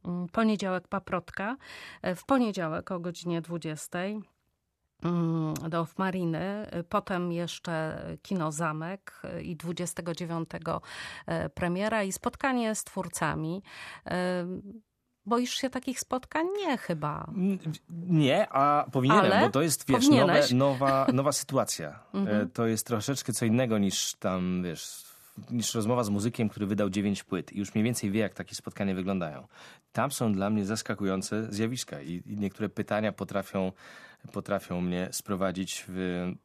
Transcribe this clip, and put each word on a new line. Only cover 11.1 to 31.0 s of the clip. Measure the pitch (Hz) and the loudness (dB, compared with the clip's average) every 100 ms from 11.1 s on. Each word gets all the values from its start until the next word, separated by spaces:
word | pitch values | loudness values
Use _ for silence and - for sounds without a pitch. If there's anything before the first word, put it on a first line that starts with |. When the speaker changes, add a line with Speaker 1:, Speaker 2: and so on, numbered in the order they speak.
| - - | -12 -4
Speaker 1:
e, | 165 156 | -4 -4
premiera | - 180 175 208 220 | -4 -2 0 0 0
i | 196 | -2
spotkanie | 190 240 - 277 247 226 | -2 -6 -2 0 2 0
z | 214 | -2
twórcami. | - - 185 - 156 151 156 185 - - - - - | -6 -6 -6 -2 -2 -2 -4 -6 -10 -16 -16 -14 -4
E, | 180 180 180 175 185 202 220 _ _ _ _ 196 | -2 0 -2 -4 -8 -10 -18 _ _ _ _ -2
boisz | 233 247 | 0 0
się | - 269 | -2 -2
takich | 254 247 247 | -2 -4 -6
spotkań? | - - - 302 339 403 | -2 -4 -2 -2 0 0
Nie, | 370 247 | 0 0
chyba. | - 165 151 156 - 196 | -2 -2 -2 -4 -6 0
Speaker 2:
N-, | 185 190 160 156 _ | 0 0 -4 -8 _
nie, | 170 180 165 139 156 214 | -10 2 6 6 6 4
a | 135 139 147 135 | 4 6 6 2
powinienem, | 135 131 214 190 | 2 6 8 8
Speaker 1:
Ale | 202 349 | 6 6
Speaker 2:
bo | |
to | 135 | 4
jest, | 165 - - | 2 0 2
wiesz, | 269 | 6
Speaker 1:
powinieneś. | 269 - - 147 147 | 8 8 8 6 6
Speaker 2:
nowe, | 123 139 131 | 6 6 4
nowa, | 135 135 135 | 4 6 4
nowa | 127 139 | 4 2
sytuacja. | 135 - 135 104 - 76 - | 0 0 0 2 -2 -6 -10
Speaker 1:
<laughs> | - | -8
Mhm. | 196 196 104 | -2 2 2
Speaker 2:
E, | 104 | 0
to | - 113 | 0 0
jest | 110 - | 0 0
troszeczkę | 117 - 139 - | -2 0 -2 -2
co | 120 | 0
innego | 117 113 127 110 | 4 4 4 4
niż | 98 - - - | 2 2 -4 -4
tam, | 98 92 90 90 | -2 0 0 0
wiesz, | 90 80 - - - - - - - | -2 -6 -10 -14 -18 -20 -20 -18 -6
niż | 120 107 | -2 0
rozmowa | 117 107 123 | 0 2 2
z | 110 | 2
muzykiem, | 101 110 113 110 | 2 0 0 -2
który | - 101 | 0 -2
wydał | 104 104 | 2 2
dziewięć | 95 101 98 | 2 0 -2
płyt | - 92 78 | -2 -4 -4
i | - | -6
już | 98 | -2
mniej | 113 | 2
więcej | 110 120 104 | 2 2 0
wie, | 101 | 0
jak | 107 | 0
takie | - - | -4 -10
spotkania | - - - 101 | -10 -12 -4 -2
wyglądają. | 92 92 95 82 67 - - - - _ | 0 0 -2 -2 -8 -16 -20 -20 -20 _
Tam | - 131 | -2 -2
są | 135 117 | 0 0
dla | 98 98 | 2 2
mnie | 107 | 2
zaskakujące | 98 107 - 104 | 0 -2 -4 -2